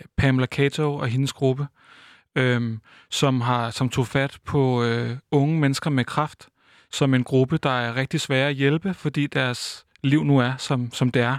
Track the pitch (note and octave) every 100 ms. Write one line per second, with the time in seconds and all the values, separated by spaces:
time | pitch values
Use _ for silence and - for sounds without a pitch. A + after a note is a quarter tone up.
0 | - - C3+ B2+ B2+ - C#3 - D3+ D3
1 | C#3 B2 C#3 - C3+ C3 C#3+ _ _ -
2 | - - _ C#3 B2+ A#2+ A#2 A2 - -
3 | _ - C#3+ B2+ A#2 B2 A#2 - B2+ -
4 | A2+ C#3 C3+ - - D3 C3 B2 A#2 A#2
5 | A#2+ B2+ _ D3 C#3+ D#3+ C#3 C#3 D#3+ C3+
6 | A#2+ - D3+ - - _ _ _ _ -
7 | C#3 C3 B2 - C3 D#3+ C#3+ B2+ A#2 A#2+
8 | C3+ D#3+ - C3 C#3+ C3+ C#3 D#3+ G3 F3
9 | D3+ D3 D3 C#3+ B2+ B2 - - _ _
10 | C#3 D3+ D3 C#3 B2 C3 - C3 B2 -
11 | B2+ B2+ A#2+